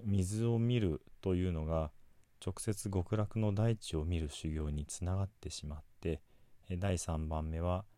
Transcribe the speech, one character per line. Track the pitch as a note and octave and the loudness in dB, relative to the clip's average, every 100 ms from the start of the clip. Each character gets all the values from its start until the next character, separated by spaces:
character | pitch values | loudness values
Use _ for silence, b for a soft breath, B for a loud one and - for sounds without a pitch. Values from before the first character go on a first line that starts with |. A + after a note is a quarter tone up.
水 | G2+ G2 F#2 G#2+ A#2 | 0 2 2 2 2
を | A#2 | 4
見 | A#2 B2 | 4 4
る | G2 D2 - - | 2 0 -4 -6
と | F#2+ F2+ | 0 2
い | F#2 | 2
う | |
の | E2 | 0
が | D#2 D#2+ D2+ - - - - - - | 0 2 0 -4 -20 -20 -20 -10 -8
直 | - | -4
接 | - G#2 G#2+ | -4 -2 0
極 | F#2+ F2 G#2+ | 0 0 0
楽 | G#2 A2+ | 0 2
の | G#2+ | 2
大 | G2 A2+ A2+ | 4 2 2
地 | - D#2 | -2 -2
を | |
見 | E2 E2+ | 0 0
る | D#2 | -2
修 | - D#2+ | -4 -4
行 | D#2 D2+ | -2 -2
に | D2 D2 | -2 -4
つ | - F2+ | -4 -2
な | F#2+ | 0
が | |
っ | G2 | -2
て | - - | -6 -10
し | - D2 | -8 -8
ま | D2+ | -10
っ | - - | -12 -6
て、 | E2+ D#2 - b b b - | -4 -4 -6 b b b -6
え、 | F2+ | -2
第 | G2 F2 | 0 0
三 | - D#2+ D#2 | 0 -2 -2
番 | D#2 D#2+ | -2 -2
目 | E2 | -2
は | F2 F2+ - | 0 0 -4